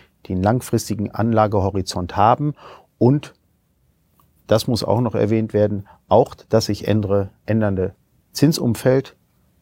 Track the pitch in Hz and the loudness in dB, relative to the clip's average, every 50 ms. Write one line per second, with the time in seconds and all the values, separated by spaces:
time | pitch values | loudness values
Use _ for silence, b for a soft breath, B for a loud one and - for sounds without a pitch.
0 | b b b b - - 95 92 92 101 120 127 - - - 113 - - 107 98 | b b b b -10 -6 -4 0 0 0 0 0 -2 -2 -4 -4 -4 -4 -6 -6
1 | 101 - - - 107 117 113 110 107 107 104 101 92 98 95 98 90 - - - | -6 -6 -4 -4 -2 0 2 2 2 2 2 0 0 0 -2 -4 -6 -6 -6 -6
2 | 90 90 - 104 101 110 123 - 147 151 147 B B B B B B B _ - | -6 -4 0 2 4 4 4 2 0 -4 -6 B B B B B B B _ 2
3 | 113 123 143 147 - - - _ _ _ _ _ _ _ _ _ _ _ _ _ | 4 4 4 2 -2 -8 -20 _ _ _ _ _ _ _ _ _ _ _ _ _
4 | _ _ _ _ _ _ _ _ _ - 104 113 - - 120 107 - - 104 117 | _ _ _ _ _ _ _ _ _ 0 0 0 0 -2 -4 -2 -2 -2 0 0
5 | 123 113 - 110 110 104 113 110 110 107 - 104 107 104 104 98 98 b b b | 0 -2 -2 0 0 0 0 0 -2 0 0 0 0 0 -2 -4 -10 b b b
6 | b - 95 110 139 - - - - - - 110 - - 104 - - 107 104 107 | b 2 4 4 2 2 -2 -18 -6 -2 0 0 0 0 -4 -4 -2 -2 -2 0
7 | 104 95 98 101 98 95 - _ _ - 110 110 107 104 98 92 92 92 - _ | 0 0 -2 -2 -2 -4 -10 _ _ -4 -2 0 0 0 -2 -2 -4 -4 -6 _
8 | _ _ _ _ _ _ - - 143 147 165 - - 123 110 - - 131 127 135 | _ _ _ _ _ _ -4 2 2 2 2 2 0 -2 -2 0 0 2 2 2
9 | 131 - - _ _ _ _ _ _ _ _ _ | 0 -4 -12 _ _ _ _ _ _ _ _ _